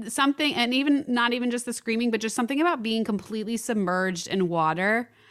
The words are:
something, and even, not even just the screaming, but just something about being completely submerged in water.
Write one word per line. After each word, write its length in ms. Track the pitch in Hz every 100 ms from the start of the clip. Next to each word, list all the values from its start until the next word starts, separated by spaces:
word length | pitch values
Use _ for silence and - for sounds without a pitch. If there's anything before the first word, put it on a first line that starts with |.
| 196
something, 460 | - 277 277 302
and 200 | - 240
even, 300 | 254 285 277 269
not 260 | 240 240
even 180 | 240 247
just 160 | 240 240
the 60 |
screaming, 380 | 233 - 226 240
but 100 | 220
just 140 | 220
something 260 | - 220 277
about 220 | 339 302
being 220 | 220 226
completely 520 | 220 202 - 214 214 233
submerged 720 | - 208 185 185 185 175 -
in 220 | 190 175
water. 640 | 170 156 165 196 220 240 _ -